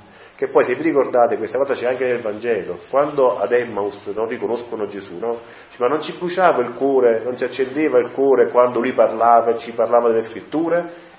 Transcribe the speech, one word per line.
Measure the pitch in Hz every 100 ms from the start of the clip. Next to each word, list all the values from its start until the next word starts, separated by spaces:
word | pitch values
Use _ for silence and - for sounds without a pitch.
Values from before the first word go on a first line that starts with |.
| - - - -
che | 135
poi, | 151
se | 120 123
vi |
ricordate, | 160 143 123 123 117 104
questa | 107 127
cosa | 135
c'è | 117 120
anche | 127 127
nel | 120
Vangelo, | 104 104 117 110 85 87 -
quando | 131 151 147 127 104
ad | 101
Emmaus | 120 120 104 101 101 -
non | 98 113
riconoscono | 120 104 117 120 110 104
Gesù, | 98 90 87
no? | 113 117 - - -
Dice, | -
"Ma | 120
non | 156
ci | 151
bruciava | 170 180 180 180 131
il | 120
cuore, | 120 139 135 120 113
non | 113 123
ci |
accendeva | 127 - 127 135 156 127
il | 117
cuore | - 139 127 113
quando | 120 123 120
lui | 127
parlava | 123 110 113 117 117 113 113
e |
ci | -
parlava | 117 110 120 117
delle | 113
scritture? | 110 101 - 151 165 170 170 - -